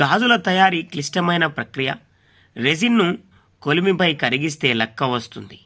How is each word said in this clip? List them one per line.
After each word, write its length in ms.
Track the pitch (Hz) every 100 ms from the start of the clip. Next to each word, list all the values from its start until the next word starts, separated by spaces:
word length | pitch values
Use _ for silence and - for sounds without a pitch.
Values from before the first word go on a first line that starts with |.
గాజుల 340 | 143 185 247 233
తయారీ 460 | 185 185 190 175
క్లిష్టమైన 640 | - 156 143 185 175 175 160
ప్రక్రియ. 480 | 147 117 - 135 - _ _ _ _ _ -
రెజిన్ను 600 | 127 156 226 233 175 - - _ _ _
కొలిమిపై 520 | 143 160 185 180 175
కరిగిస్తే 600 | 147 131 131 156 147 139
లక్క 300 | 117 113 -
వస్తుంది. 560 | 135 123 - 113 101 -